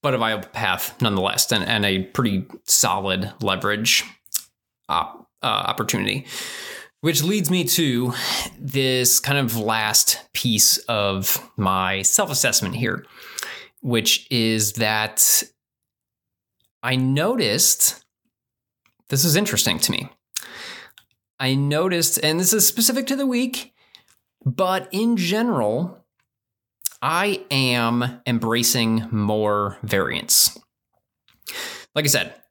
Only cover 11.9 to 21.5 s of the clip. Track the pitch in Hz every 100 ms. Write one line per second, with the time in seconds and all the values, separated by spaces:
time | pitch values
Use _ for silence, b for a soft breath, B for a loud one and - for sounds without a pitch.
11.9 | 95 98 - 196 135 123 - 98 123 120
12.9 | 95 - B B B B B B B -
13.9 | 117 110 - - 127 113 110 104 101 110
14.9 | 107 107 - - - - _ _ _ _
15.9 | _ _ _ _ _ _ _ _ _ 120
16.9 | 127 131 135 170 175 135 113 - - -
17.9 | - _ _ _ _ _ _ _ _ _
18.9 | _ _ 139 165 156 202 101 - 82 -
19.9 | - 139 - _ - B B B B B
20.9 | B _ _ _ _ 131